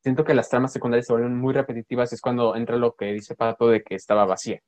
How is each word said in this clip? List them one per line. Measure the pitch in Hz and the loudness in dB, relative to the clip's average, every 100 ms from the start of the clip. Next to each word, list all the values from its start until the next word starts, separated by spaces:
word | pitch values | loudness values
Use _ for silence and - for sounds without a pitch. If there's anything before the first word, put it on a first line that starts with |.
Siento | 135 131 | 0 0
que | 156 135 | 2 2
las | - | 2
tramas | 123 127 | 0 0
secundarias | - 120 117 120 | -4 0 -2 0
se | |
vuelven | 117 120 123 | 0 0 -2
muy | 131 | 0
repetitivas | 135 135 117 110 123 123 | -2 -2 -8 -6 -4 -4
y | 113 | -4
es | |
cuando | 127 120 117 113 | -4 0 0 0
entra | 117 117 | -2 0
lo | 120 - | 0 -2
que | 101 | -6
dice | 104 - 117 | -6 -10 -4
Pato | 113 113 117 | -4 2 4
de | 110 | 4
que | - - | 0 -10
estaba | - 104 196 | 0 2 4
vacía. | - - 190 | 0 -4 -10